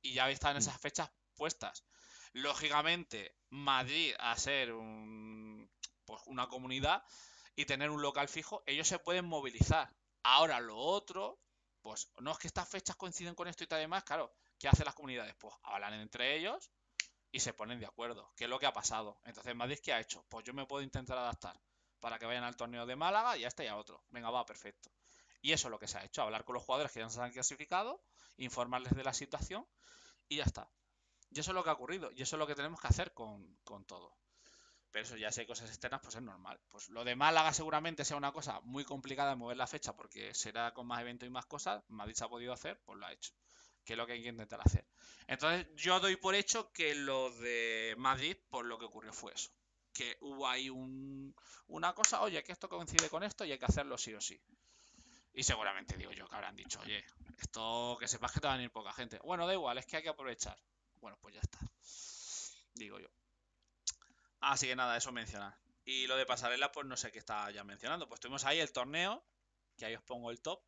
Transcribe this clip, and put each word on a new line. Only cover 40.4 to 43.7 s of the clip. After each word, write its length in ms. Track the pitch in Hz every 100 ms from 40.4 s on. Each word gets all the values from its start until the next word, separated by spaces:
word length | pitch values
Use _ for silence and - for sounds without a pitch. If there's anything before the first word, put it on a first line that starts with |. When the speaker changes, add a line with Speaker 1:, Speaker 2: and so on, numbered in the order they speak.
| 110 113 117
Speaker 1:
con 140 | 113 120
más 140 | 120
eventos 260 | 120 120 123
y 40 |
más 160 | 127 -
cosas. 360 | 143 180 208 _
Madrid 260 | 110 107
se 100 | 113
ha 40 | 113
podido 240 | 120 120
hacer, 280 | 127 156 -
pues 140 | - 101
lo 80 | 92
ha 60 |
hecho. 200 | 71 - _ _ - -